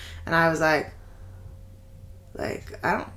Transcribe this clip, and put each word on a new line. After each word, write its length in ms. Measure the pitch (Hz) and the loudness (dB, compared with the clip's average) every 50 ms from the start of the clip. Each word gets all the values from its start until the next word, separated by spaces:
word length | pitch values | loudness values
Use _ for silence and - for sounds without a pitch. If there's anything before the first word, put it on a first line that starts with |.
| - - - - - | -12 -12 -12 -8 -4
And 100 | - 165 | 2 4
I 140 | 165 165 165 | 6 6 6
was 100 | 160 151 | 6 6
like, 320 | 160 156 156 143 - - - - - - - - - - - - - - - - - - - - - - - - - - - - - - - | 6 6 6 6 4 -2 -8 -12 -16 -16 -16 -14 -14 -14 -14 -14 -14 -14 -14 -14 -16 -16 -16 -18 -18 -18 -16 -16 -16 -16 -16 -16 -16 -12 -8
like, 460 | - - - - - - - - - - | -4 -4 -2 -2 -4 -6 -10 -10 -2 0
I 80 | 165 196 - | 2 2 2
don't, 100 | - - - | 0 -4 -8